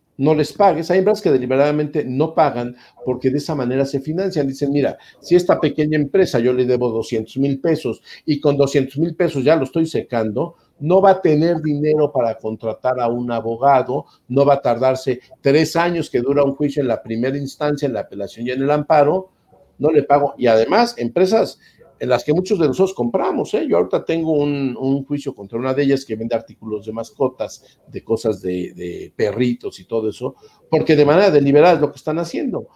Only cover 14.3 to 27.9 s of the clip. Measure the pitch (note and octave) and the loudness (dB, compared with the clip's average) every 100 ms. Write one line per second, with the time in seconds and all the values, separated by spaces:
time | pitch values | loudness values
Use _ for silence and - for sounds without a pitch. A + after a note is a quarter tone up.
14.3 | C3 C#3 C#3 C3 A#2 C3 B2+ - B2 - | 2 4 4 2 0 0 0 -2 -6 -8
15.3 | - C#3 D3 D#3+ E3+ F3 E3+ D3 B2+ B2+ | -4 2 2 2 0 0 -2 -2 -2 0
16.3 | C#3+ C#3 C3+ D3 D3 B2+ A2 A2+ A2+ B2+ | 2 2 0 -2 -2 -2 -2 -4 -4 -4
17.3 | C#3+ C3+ - D3 D3 C#3 A2 - G2 G2 | -4 -8 -6 -4 -2 -4 -4 -8 -10 -12
18.3 | - A#2+ B2+ C#3 D3+ D3 D#3 D3 F#3 F#3+ | -8 -6 -2 0 0 2 2 4 0 -4
19.3 | _ _ _ _ - C#3+ D#3 C3+ C#3+ C#3+ | _ _ _ _ -4 0 2 4 2 2
20.3 | - A#2+ A2 A2+ G3 A#3+ - A#2+ F3 F#3 | 0 2 4 4 2 0 -2 -4 0 2
21.3 | A3 G3 - _ _ _ - B2 B2 - | 2 0 -6 _ _ _ -8 -2 -2 0
22.3 | D#3+ F#3 G3 D3+ C3 F#3 - A#2+ - F#4+ | -2 0 0 0 2 -2 -2 -4 -2 -2
23.3 | D#4 D#3+ G#3 D#4 F3 F3+ E3+ F3 E3 D#3+ | -4 -2 -4 0 0 0 -2 -2 -4 0
24.3 | D3+ D3 C#3+ C3+ A#2 C3 C#3 C3+ C#3+ C#3 | 0 0 -2 -4 -4 -2 -2 -2 -6 -6
25.3 | - G2 A2+ C3 C3 C#3 C3+ - A2 A#2 | -12 -10 -6 -2 0 2 0 -2 -8 -4
26.3 | A2+ - - G#2+ G#2+ G#2 A2 A2+ - C3 | -6 -6 -16 -10 -10 -8 -10 -10 -4 -4
27.3 | - G#2+ - _ _ _ | -2 -10 -10 _ _ _